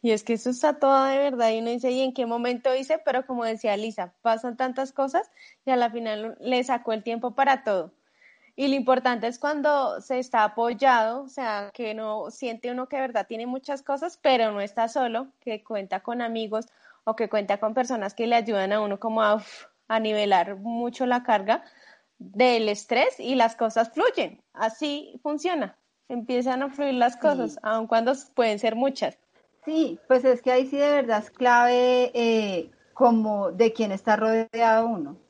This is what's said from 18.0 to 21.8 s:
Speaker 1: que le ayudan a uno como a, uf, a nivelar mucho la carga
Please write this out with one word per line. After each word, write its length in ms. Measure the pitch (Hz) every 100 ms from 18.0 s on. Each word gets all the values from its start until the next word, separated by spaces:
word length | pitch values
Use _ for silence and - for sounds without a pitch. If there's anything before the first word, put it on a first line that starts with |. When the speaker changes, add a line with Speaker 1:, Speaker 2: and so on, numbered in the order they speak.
| 196
Speaker 1:
que 120 | - 233
le 100 | 240
ayudan 340 | 214 208 190
a 80 | 208
uno 220 | 208 196
como 200 | 226 220
a, 140 | 214 214
uf, 300 | 196 - - _ _
a 100 | 220
nivelar 560 | 220 214 208 190 175 196
mucho 500 | 208 233 240 247 254
la 160 | 247
carga 420 | 247 214 196 233 - _